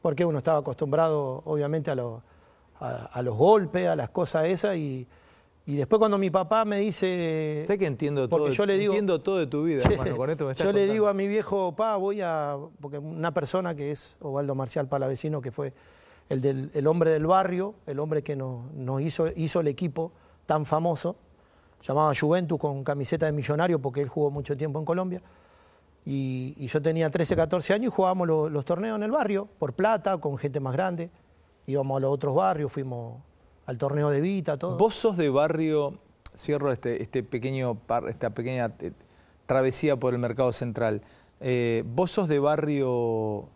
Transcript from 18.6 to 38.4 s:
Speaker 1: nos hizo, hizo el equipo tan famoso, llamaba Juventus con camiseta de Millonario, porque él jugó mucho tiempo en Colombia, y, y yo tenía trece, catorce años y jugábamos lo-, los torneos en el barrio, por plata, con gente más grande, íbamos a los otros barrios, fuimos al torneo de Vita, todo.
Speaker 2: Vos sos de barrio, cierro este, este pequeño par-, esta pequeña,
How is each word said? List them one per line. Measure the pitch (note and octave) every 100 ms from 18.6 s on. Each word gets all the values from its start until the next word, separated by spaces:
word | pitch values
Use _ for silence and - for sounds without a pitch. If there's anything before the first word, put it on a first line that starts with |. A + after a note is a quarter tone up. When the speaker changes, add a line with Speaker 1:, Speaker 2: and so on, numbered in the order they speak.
| B2
Speaker 1:
nos | D3+ B2+ C3+
hizo, | D#3 - E3 E3+
hizo | D#3+ F3
el | D3+
equipo | C3+ F3+ D3+ E3 - _ _ -
tan | D#3 D3
famoso, | D#3 E3+ D#3 E3+ - _ _ _ _ _ _
llamaba | - C3+ D#3 C#3
Juventus | D3+ F3 E3+ D#3
con | D3 C#3
camiseta | C3+ C#3+ C3 E3 D#3
de |
Millonario, | D3 B2+ D3 F3+ E3
porque | C3+ C3
él | C#3
jugó | D3+ D3
mucho | C#3+ C3 C#3+
tiempo | D3+ C#3+
en | D#3
Colombia, | F3 F#3 F3 - - _ _ _ _ _ _ -
y, | C#3 C3+ B2+ C3 C#3+
y | C3
yo | D#3
tenía | D3 E3 D#3+
trece, | C#3 D#3+ E3+
catorce | E3 F3+ -
años | G3+ B3
y | -
jugábamos | F#3 F#3+ E3+
lo-, | D#3 D#3
los | D3
torneos | C3 E3+ A3 G#3+
en |
el | G#3+
barrio, | C#4+ A3 G3 G#3 -
por | D3
plata, | - G3 A3 F3 F#3
con | D3 C#3
gente | C#3+ C#3
más | C3
grande, | C3 F#3 E3+ E3+ _ _ _ _ _ -
íbamos | C#3 C3+ C3+
a |
los | C3+
otros | C#3 D3 E3+
barrios, | F#3+ E3 C#3+
fuimos | C#3+ C3 B2 A#2 A#2+ - _ _ _ -
al | B2+
torneo | C#3 D3 D3
de | C#3+
Vita, | E3+ G3 D#3+ D3
todo. | F3 F3+
Speaker 2:
Vos | A3
sos | G#3 A3+ F3+
de | D3+
barrio, | C3+ D#3 D#3+ D#3 D3+ C#3+ - _ _ - -
cierro | - D3 C#3
este, | A#2+ B2 A#2
este | A2+ C3
pequeño | A2+ B2 B2+ C3+ B2+
par-, | A2+ - A#2 -
esta | A2+ A#2+
pequeña, | G#2+